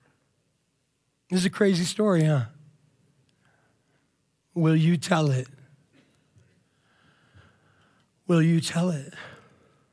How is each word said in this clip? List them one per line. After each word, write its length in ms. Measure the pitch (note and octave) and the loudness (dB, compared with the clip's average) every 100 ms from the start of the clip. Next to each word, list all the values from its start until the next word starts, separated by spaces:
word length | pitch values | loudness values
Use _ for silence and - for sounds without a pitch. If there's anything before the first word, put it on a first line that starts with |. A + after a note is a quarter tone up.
| _ _ _ _ _ _ _ _ _ _ _ _ - | _ _ _ _ _ _ _ _ _ _ _ _ -4
This 120 | F#3 | -2
is 40 | F3+ | -2
a 40 | |
crazy 340 | - G3+ F3 | 0 2 2
story, 400 | F3+ - G#3+ F3 | -2 -2 0 2
huh? 220 | D#3 D3 A2 - - _ _ _ _ _ _ _ _ _ _ _ _ _ _ _ _ _ _ F3 | 2 0 -2 -10 -20 _ _ _ _ _ _ _ _ _ _ _ _ _ _ _ _ _ _ -2
Will 220 | D#3+ D#3+ | 2 2
you 180 | D#3+ F3 | 2 0
tell 340 | - F3 D3+ | -2 -2 0
it? 200 | C3 B2+ - - _ _ _ _ _ _ _ _ _ _ _ _ _ _ _ _ - - _ _ _ _ _ _ _ - | -2 -6 -14 -20 _ _ _ _ _ _ _ _ _ _ _ _ _ _ _ _ -20 -20 _ _ _ _ _ _ _ 0
Will 140 | E3+ | 2
you 200 | D#3+ E3+ | 4 2
tell 280 | - E3 F3+ | 0 -4 -4
it? 240 | D#3 C3 - - - - _ _ _ _ | -4 -10 -18 -20 -20 -20 _ _ _ _